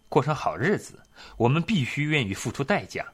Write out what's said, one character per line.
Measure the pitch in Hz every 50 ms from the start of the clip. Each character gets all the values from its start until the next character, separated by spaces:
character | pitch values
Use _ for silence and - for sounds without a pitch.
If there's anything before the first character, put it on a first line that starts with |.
| _ -
过 | - 151
上 | 127 151 151
好 | - - - 78
日 | 85 127 190 202
子， | - - - - - - _ _ - - - -
我 | - 113
们 | 123 143 165
必 | 165 - 226 160 120
须 | - - 143 147
愿 | 151 156 147 113
意 | 95 98
付 | - - 117
出 | - - 139
代 | - 202 165 95
价。 | - - 80 - -